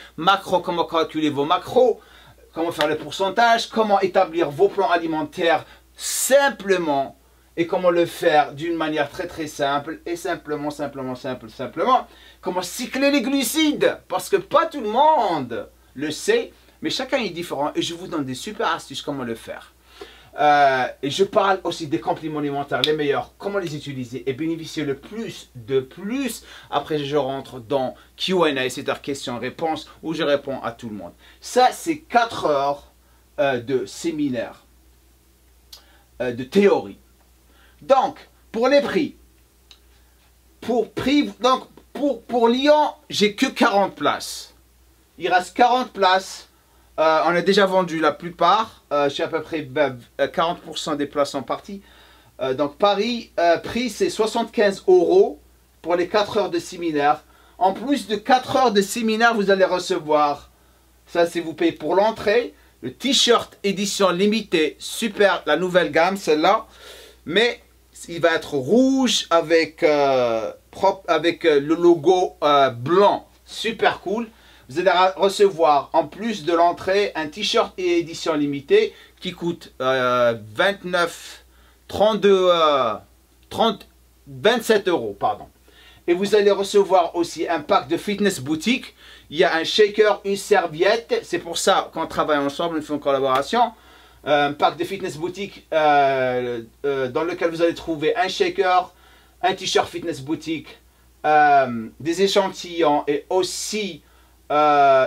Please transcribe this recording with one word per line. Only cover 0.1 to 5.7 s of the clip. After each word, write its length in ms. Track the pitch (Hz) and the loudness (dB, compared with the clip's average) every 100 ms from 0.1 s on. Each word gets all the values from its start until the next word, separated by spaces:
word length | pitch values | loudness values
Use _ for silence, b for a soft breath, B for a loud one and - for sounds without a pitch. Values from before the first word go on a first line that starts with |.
| - | -2
macro, 420 | 170 196 - 180 | 0 0 0 -2
comment 240 | 170 175 | 0 -4
calculer 460 | 165 165 156 156 151 | -2 -2 -2 -2 -2
vos 160 | 139 147 | 0 0
macros, 540 | - - 247 247 202 B B B _ - | -2 0 2 2 0 B B B _ -14
comment 200 | 160 170 | -8 -6
faire 160 | 165 151 | -2 -2
le 100 | 156 | -2
pourcentage, 720 | 147 - 196 190 233 226 - | -8 -4 -2 2 2 2 0
comment 320 | 226 214 196 | -2 2 2
établir 500 | 190 196 175 160 - | 2 2 2 0 -4
vos 180 | 139 202 | 2 0
plans 220 | 202 185 | 2 0
alimentaires 720 | 175 165 156 147 - 165 143 b | 0 0 -4 -6 -2 0 0 b